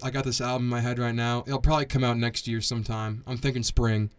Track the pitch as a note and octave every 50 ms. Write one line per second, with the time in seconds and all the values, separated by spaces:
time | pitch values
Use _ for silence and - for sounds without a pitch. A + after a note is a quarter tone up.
0 | C3 C3 C3+ C3+ C3 C3 A#2+ - B2+ B2 B2+ B2+ B2 B2 A#2+ A#2+ A#2 A#2+ B2 A#2+
1 | A#2+ A#2 A#2 A#2+ A#2 A#2+ A#2+ A#2+ - C#3 C#3 B2 - D3+ D#3 D3+ C#3 - - C3
2 | B2+ A#2+ A#2 A#2 A#2 A#2 - - - A#2+ A2+ A2+ G#2+ - A#2+ A#2 G#2+ - A2 A2
3 | A2 A2 G#2+ A#2+ - B2+ B2+ A#2+ - C#3 B2 B2 A2 - - - A#2 A2+ A2 G#2+
4 | G#2+ G#2 -